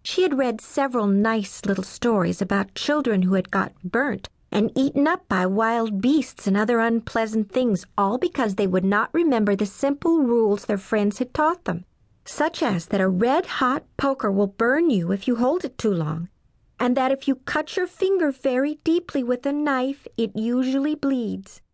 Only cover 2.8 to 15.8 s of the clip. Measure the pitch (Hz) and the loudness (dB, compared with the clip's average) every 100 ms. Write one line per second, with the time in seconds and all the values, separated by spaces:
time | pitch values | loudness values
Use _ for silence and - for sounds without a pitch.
2.8 | - 302 262 202 185 190 185 196 190 - | -2 0 2 2 2 2 0 -4 -4 -8
3.8 | 180 - - - - _ _ 202 220 - | -4 -2 -2 -4 -10 _ _ -2 0 0
4.8 | 277 277 294 370 _ 190 185 196 226 233 | 0 2 0 0 _ 0 0 2 0 0
5.8 | 226 196 240 302 247 - 202 196 214 233 | 0 0 2 2 0 -6 0 2 2 2
6.8 | 226 233 - 233 220 220 208 254 247 185 | 2 0 -2 -4 -2 -2 -2 0 0 0
7.8 | - - 196 247 349 - 226 196 196 185 | -4 -2 0 0 -2 -2 -2 0 0 2
8.8 | 190 208 226 330 330 240 208 202 202 - | 2 2 0 2 2 4 2 2 -2 -2
9.8 | 277 285 339 330 254 233 220 202 - 202 | -2 0 2 2 4 4 4 0 -2 -4
10.8 | - 220 208 - 254 - 311 349 - 175 | 0 0 0 -2 -4 0 0 0 -4 -6
11.8 | - _ _ _ - - 311 - 285 180 | -8 _ _ _ -18 -2 -2 0 -2 -2
12.8 | - 202 190 185 233 302 359 - 254 277 | -2 0 2 2 2 0 -2 -2 0 -2
13.8 | - - 277 269 208 196 202 - 233 285 | -6 -4 -2 -2 -2 0 -2 0 0 2
14.8 | 339 208 170 196 226 233 247 349 262 - | 2 2 0 -2 -2 0 2 0 -4 -4